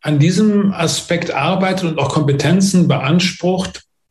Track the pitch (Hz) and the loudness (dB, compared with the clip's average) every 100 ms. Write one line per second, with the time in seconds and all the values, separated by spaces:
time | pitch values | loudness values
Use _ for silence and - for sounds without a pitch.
0 | 151 147 170 185 214 202 196 170 160 - | -4 2 2 4 2 2 0 0 -4 -4
1 | - 170 - 135 151 185 190 185 170 156 | -4 -4 -2 -2 -2 0 0 -2 -4 -2
2 | 135 156 139 139 147 190 190 180 151 123 | -2 0 0 0 2 2 2 2 2 0
3 | 135 175 180 - 175 185 - - _ _ | 0 0 0 -4 -2 -2 -4 -10 _ _
4 | _ | _